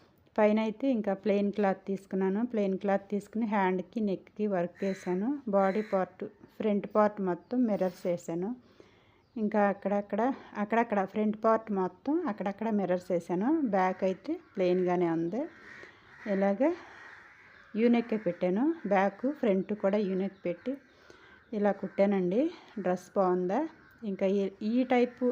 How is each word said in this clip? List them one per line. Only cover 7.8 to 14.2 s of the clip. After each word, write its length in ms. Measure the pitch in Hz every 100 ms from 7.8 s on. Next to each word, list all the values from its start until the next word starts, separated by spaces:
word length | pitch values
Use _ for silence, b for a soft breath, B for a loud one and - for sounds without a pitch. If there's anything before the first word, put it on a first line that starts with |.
| 185 180 190
వేసాను. 440 | 175 - 170 190 247 b b b b b b b -
ఇంకా 240 | 208 214 202
అక్కడక్కడ, 540 | 196 196 202 202 202 247 233 B -
అక్కడక్కడ 460 | 208 226 233 208
ఫ్రంట్ 340 | 190 - 214 208
పార్ట్ 260 | 220 226 220
మొత్తం 420 | 196 185 - - 320 320
అక్కడక్కడ 420 | 208 196 196 220
మిర్రర్స్ 400 | 208 185 180 180
వేసాను. 380 | 175 - 175 220 330 269
బ్యాక్ 320 | 196 185 190
అయితే 300 | 190 185